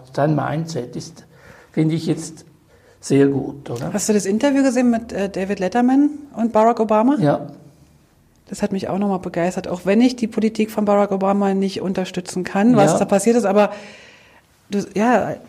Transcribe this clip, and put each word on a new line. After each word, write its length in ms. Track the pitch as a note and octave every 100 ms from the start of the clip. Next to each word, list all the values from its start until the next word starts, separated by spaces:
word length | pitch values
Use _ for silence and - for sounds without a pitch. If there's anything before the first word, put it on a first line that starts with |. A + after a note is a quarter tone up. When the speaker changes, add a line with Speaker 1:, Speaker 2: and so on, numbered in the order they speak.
| -
Speaker 1:
sein 200 | - D3 D3+
Mindset 580 | B2+ D3 E3 B2 B2 E3+
ist, 280 | - - - - - - _
finde 220 | - D#3
ich 120 | D#3+ E3+
jetzt 400 | D#3 - - - _ _ _ _ _
sehr 260 | - C3+ C#3
gut, 420 | C3+ - - -
oder? 220 | A#2+ C3+
Speaker 2:
Hast 160 | G3+ -
du 40 |
das 100 | G#3 F#3+
Interview 360 | G#3+ C#4+ C#4
gesehen 280 | C4+ B3+ B3
mit, 220 | A3+ A3+
äh, 160 | - G3
David 320 | F#3 F#3+ G3
Letterman 500 | F#3 A#3+ B3 C4+ D4 D4 - -
und 160 | A3+
Barack 280 | G#3+ A3+ A#3+
Obama? 360 | A3 G#3+ A#3+ C#4+
Speaker 1:
Ja. 260 | D3 - - - - _ _ _ _ _ _ _ -
Speaker 2:
Das 140 | G3
hat 100 | G#3
mich 160 | G3 -
auch 100 | F#3
nochmal 200 | G3+ F#3+
begeistert, 480 | F3+ F3 E3+ F#3 -
auch 140 | F3
wenn 160 | F3+ G#3+
ich 160 | B3 B3
die 120 | G#3+
Politik 420 | G#3+ G#3+ A3 G#3+
von 140 | - G#3
Barack 240 | G3+ G3+
Obama 400 | G3 G3 G3+ G3
nicht 300 | G3 G3 F#3+
unterstützen 600 | F3+ F#3 F#3 - - F#3
kann, 320 | F3 G3 A3 A#3+
was 160 | G3
Speaker 1:
Ja. 60 | -
Speaker 2:
da 40 |
passiert 320 | G3 G3+ A3 A#3+
ist. 80 |
Aber 260 | G3+ G#3 G3+ - - - - - _ _ _ _ -
du, 80 | G3+ -
ja, 400 | F#3+ A3+ A3+ - -